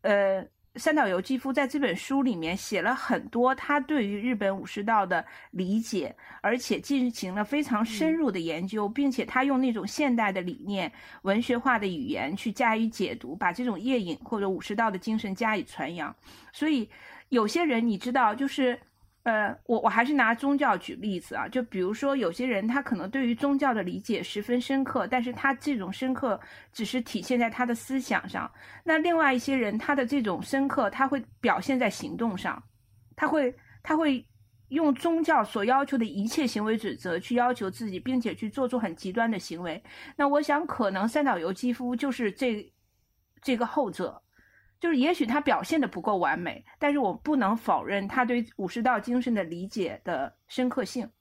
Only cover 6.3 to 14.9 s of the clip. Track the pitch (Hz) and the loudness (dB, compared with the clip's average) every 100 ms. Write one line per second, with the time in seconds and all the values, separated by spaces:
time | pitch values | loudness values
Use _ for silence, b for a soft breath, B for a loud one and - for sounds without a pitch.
6.3 | B 202 247 - 196 - 277 247 233 185 | B -2 -2 -2 -4 0 0 0 -2 -6
7.3 | 190 208 294 294 214 226 214 320 330 285 | -4 -2 -2 0 0 0 0 0 2 2
8.3 | 190 165 160 190 214 208 233 285 240 - | 0 -4 -4 -4 -2 -2 2 0 0 -2
9.3 | 254 277 262 262 226 196 - 285 240 208 | 0 2 2 2 0 -4 0 2 2 2
10.3 | 190 180 - 190 202 170 B B B 196 | 0 -4 -8 -6 -4 -4 B B B 0
11.3 | 208 240 247 254 233 202 170 127 - 135 | 0 2 0 2 2 0 -2 -4 -2 -2
12.3 | 196 226 - 240 220 226 - 226 233 123 | -4 -6 0 2 2 0 0 -4 -4 -10
13.3 | 170 185 175 247 180 233 247 180 156 - | -2 -2 0 -2 -2 0 0 0 -6 -4
14.3 | 220 196 185 - 208 226 | -2 0 -2 -2 0 0